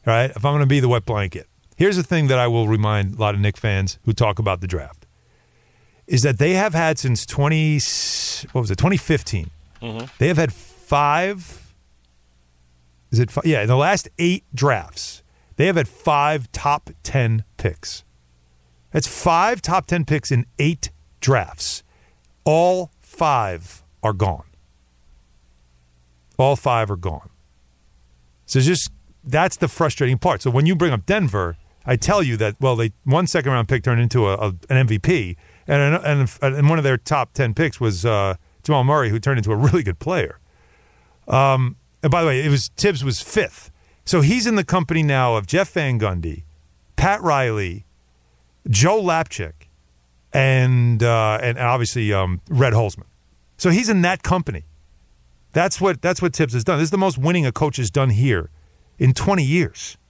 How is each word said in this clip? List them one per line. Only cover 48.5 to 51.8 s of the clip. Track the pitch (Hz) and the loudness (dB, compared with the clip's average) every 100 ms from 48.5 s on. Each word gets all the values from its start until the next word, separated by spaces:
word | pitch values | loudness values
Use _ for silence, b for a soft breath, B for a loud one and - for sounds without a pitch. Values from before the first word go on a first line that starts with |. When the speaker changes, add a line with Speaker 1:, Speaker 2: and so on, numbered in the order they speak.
| _ - | _ 0
Speaker 1:
Joe | 104 156 214 | 2 4 2
Lapchick, | 180 165 - - 82 - - _ _ _ _ _ _ | 0 -2 -4 -8 -10 -12 -20 _ _ _ _ _ _
and, | 139 135 131 127 123 120 113 | 0 2 4 4 4 2 2
uh, | 120 113 110 107 | 2 2 2 0
and | 123 120 | -2 -2
obviously, | 120 127 | 0 0